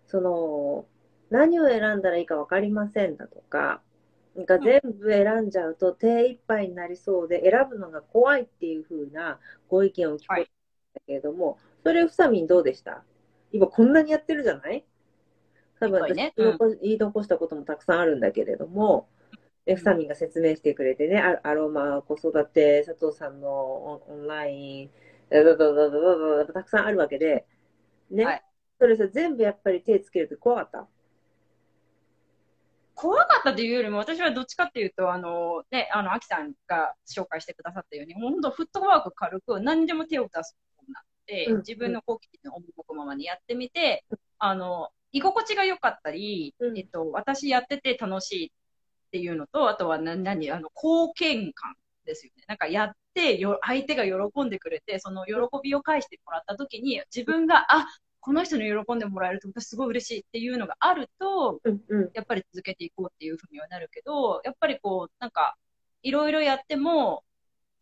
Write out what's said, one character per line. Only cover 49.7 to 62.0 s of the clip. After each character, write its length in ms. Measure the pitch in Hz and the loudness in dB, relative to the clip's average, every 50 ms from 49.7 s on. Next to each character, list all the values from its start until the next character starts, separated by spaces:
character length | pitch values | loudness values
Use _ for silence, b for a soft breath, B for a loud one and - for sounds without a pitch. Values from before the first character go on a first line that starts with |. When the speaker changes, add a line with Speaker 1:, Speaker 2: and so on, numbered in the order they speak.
| 208 | 2
Speaker 2:
と 140 | - 185 160 | 0 -2 -2
は 100 | 160 151 | -2 -2
な-、 160 | 160 165 165 | -4 -6 -6
何、 360 | 190 185 190 202 160 156 139 | -6 -4 -4 -4 -4 -4 -6
あ 100 | 151 175 | -6 -8
の、 100 | - - - | -10 -14 -14
貢 380 | - - 320 330 330 330 330 330 | -4 0 2 2 2 2 0 -2
献 380 | - 349 311 285 226 202 160 - | -4 -2 -2 -2 -2 -4 -8 -10
感 200 | - - 107 90 _ _ _ _ _ _ | -12 -14 -16 -16 _ _ _ _ _ _
で 100 | - - | -12 -12
す 120 | - - | -12 -14
よ 60 | 127 _ | _ _
ね。 80 | _ _ | _ _
な 80 | - 214 | -14 -8
ん 40 | - | -6
か 100 | 175 156 | -6 -4
や 160 | 330 202 214 | -2 -2 -4
っ 80 | 208 202 _ _ _ _ | -4 -6 _ _ _ _
て 240 | 359 349 285 208 170 | -2 0 0 0 0
よ-、 200 | 190 202 202 202 - | 0 -2 -2 -2 -2
相 180 | - 254 269 269 | -4 -4 -4 -2
手 120 | 285 302 | -2 -2
が 80 | 262 214 | -2 -2
喜 400 | 190 190 190 202 208 - 285 277 | -2 -2 -2 -4 -4 -4 -4 -4
ん 60 | 240 | -4
で 80 | 196 190 | -6 -8
く 100 | - 247 | -8 -8
れ 100 | - - | -10 -8
て、 180 | - - 202 190 | -8 -8 -8 -8
そ 100 | - 196 | -8 -10
の 140 | 190 190 185 | -12 -12 -10
喜 80 | 190 214 240 240 247 - 277 269 | -6 -4 -4 -4 -4 -4 -8 -6
び 120 | 277 277 | -4 -4
を 80 | 285 - | -4 -2
返 200 | - 311 285 - | 0 -2 -2 -2
し 40 | |
て 140 | - - - _ | -6 -14 -20 _
も 80 | - - | -10 -10
ら 80 | 165 | -10
っ 20 | - | -8
た 100 | - 202 | -10 -10
時 260 | 208 285 277 - 214 240 | -10 -10 -12 -12 -8 -6
に、 200 | 277 240 196 - - - | -6 -6 -6 -8 -10 -12
自 120 | 240 240 | -10 -4
分 220 | - 320 330 330 | -2 0 0 2
が、 200 | 320 349 - - - 254 | 4 4 4 6 6 4
「あ、 120 | 311 302 B B B _ _ _ _ - | 4 4 B B B _ _ _ _ -4
こ 80 | 262 277 | 0 0
の 120 | 320 359 | 0 0
人 120 | - 320 | 0 -2
に 60 | 240 214 214 208 214 202 | -4 -2 -2 -4 -4 -4
喜 80 | 220 240 | -4 -4
ん 60 | 233 | -4
で 40 | 214 | -4
も 140 | 208 190 185 | -6 -4 -4
ら 120 | 185 180 | -4 -4
え 20 | 185 | -4
る 80 | 196 | -6
と 80 | - 196 | -10 -12
私 180 | - 240 - | -14 -14 -14
す 80 | - - | -12 -8
ご 120 | 214 269 | -6 -6
い 20 | 240 | -4
嬉 180 | 226 247 240 | -4 -6 -6
し 120 | - 233 202 | -6 -10 -10
い」 20 | - | -12
っ 20 | _ | _
て 80 | - 233 | -10 -8
い 100 | 226 247 | -6 -4
う 80 | 247 | -4
の 120 | 240 208 190 | -6 -6 -6
が 80 | - - | -4 0
あ 160 | - 349 359 | 2 2 2
る 160 | 302 247 - _ _ | 2 -2 -10 _ _
と、 420 | 381 392 392 370 285 226 165 - - | -6 -4 -2 0 0 -2 -2 -2 -2
Speaker 1:
う 80 | 226 208 | -2 -2
ん、 80 | 202 - - | -2 -6 -4
う 100 | 214 208 | -2 -2